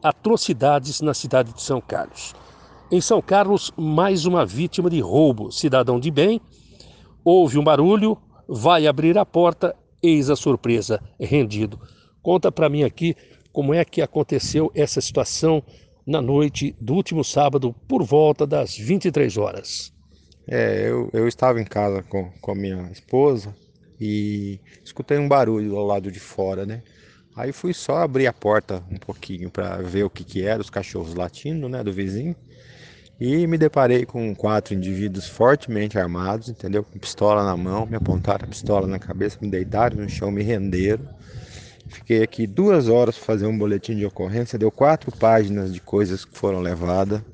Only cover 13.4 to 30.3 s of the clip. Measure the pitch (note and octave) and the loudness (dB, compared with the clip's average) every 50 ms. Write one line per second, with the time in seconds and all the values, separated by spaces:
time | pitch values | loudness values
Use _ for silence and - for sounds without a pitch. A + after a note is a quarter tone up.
13.4 | _ _ - D3+ C#3+ C#3 D3+ E3+ E3 - - E3+ D3+ - - D#3 C#3+ - D#3 A#2+ | _ _ -6 -2 0 0 0 0 0 0 -2 -2 -2 -2 -2 -4 -2 -2 -2 -4
14.4 | - - - D3 D#3 - - - D3 C3+ - C#3+ - - - C#3+ B2 - - - | -2 -2 -2 0 -2 0 0 0 -2 0 -2 -4 -6 -2 -2 -2 -2 -2 -4 0
15.4 | - D#3+ D#3+ D3+ - - - - _ _ _ _ _ - D3 D#3 B2+ A#2+ C#3 C#3+ | 0 2 2 0 -2 -6 -16 -20 _ _ _ _ _ -4 -2 -2 0 2 2 2
16.4 | D3+ C#3+ C#3 - C#3 C#3+ - - A2+ A2 C#3 F#3+ - - E3+ D#3+ C3+ - - C#3 | 2 0 -2 -4 -6 -6 -6 -8 -6 -2 -2 -2 -2 -2 -4 -4 -4 0 0 2
17.4 | D3 C#3+ C3+ C#3 C3 A#2+ A#2+ - - - C4+ B3 D3+ G#2 C#3+ D3+ D#3 D3+ D3+ - | 2 2 2 0 0 -2 -4 -8 -6 -2 -2 0 2 4 4 4 6 4 4 2
18.4 | D3+ C#3 D3+ D3 B2+ - - - G#2+ A#2+ F#3 F#3+ - F3+ C#3 D3 C#3+ A#2+ F#2 G#2+ | 0 0 0 -2 -2 -4 -8 -6 -2 -2 0 0 0 0 2 2 0 0 0 -2
19.4 | G2 - F2+ G2 - - - - - - _ _ _ _ _ _ _ _ _ _ | -2 -4 -4 -8 -12 -10 -12 -12 -12 -14 _ _ _ _ _ _ _ _ _ _
20.4 | _ - B2+ A#2+ A2+ G#2+ G#2 G2+ G#2 A2+ A#2+ B2 A#2 - - A2+ A2+ A#2 - - | _ -4 -2 0 0 0 0 0 0 -2 -2 -2 -4 -2 -2 0 0 0 0 2
21.4 | - B2+ B2 A#2 G#2+ - - G#2+ G#2 G2+ G2 F#2+ F#2 - - G2 F#2 F2+ F#2 - | 2 2 2 0 -4 -4 -2 -2 0 0 -2 -4 -6 -6 -6 -6 -6 -8 -12 -12
22.4 | - - G2+ G2 G2 G2 F#2+ F#2 F2+ E2+ F#2+ - _ - - B2+ C#3 D3 C3+ A2 | -8 -8 -6 -6 -6 -6 -6 -8 -10 -12 -16 -18 _ -2 2 2 4 4 2 0
23.4 | F#2+ G#2 G2+ - _ _ _ _ _ _ _ - A2+ G#2+ G#2 G#2 G#2 G#2 G#2 G#2 | -4 -10 -16 -20 _ _ _ _ _ _ _ -8 -6 -4 -4 -2 -4 -4 -4 -6
24.4 | G2+ G2+ G2 F#2+ - - - _ _ - - - C3 - D3 C#3+ C#3+ C#3+ C#3+ C#3 | -6 -8 -10 -12 -16 -20 -20 _ _ -16 -14 -12 -4 -2 0 0 2 4 4 4
25.4 | B2+ A2 A2+ G#2+ G#2+ G#2 G2+ G2+ G2+ G2+ G2+ G2+ F#2 G2 F2+ F#2 - - - - | 4 2 0 0 -2 -2 -2 -2 -2 -2 -2 -2 -4 -6 -10 -12 -16 -12 -6 -4
26.4 | F#2+ F#2+ F#2+ F#2 G2 G2+ A2 A#2 - _ _ _ _ - _ _ _ _ _ A#2 | -4 -4 -4 -6 -8 -8 -10 -12 -14 _ _ _ _ -20 _ _ _ _ _ -10
27.4 | A#2+ C3+ C#3 - - F3 F3 - - - C#3 D#3+ E3+ D3 C3 C3 C3+ B2 A#2 - | -8 -8 -8 -6 -6 -6 -6 -6 -4 -2 0 0 0 0 2 2 2 0 0 0
28.4 | - G#2 G#2+ G#2+ - - G2 F#2 F2+ F#2 F#2 F#2+ - - F2+ D#2+ - - F#2+ E2+ | 0 2 2 2 0 -2 -6 -8 -8 -10 -12 -12 -12 -12 -14 -12 -12 -12 -12 -10
29.4 | F2+ F#2+ - - G2 F#2 F#2 F#2 F2+ F2+ F2 G2 G2+ F#2+ - - E2+ - | -10 -8 -8 -6 -6 -6 -6 -8 -8 -4 -2 -2 -2 -2 -4 -10 -14 -8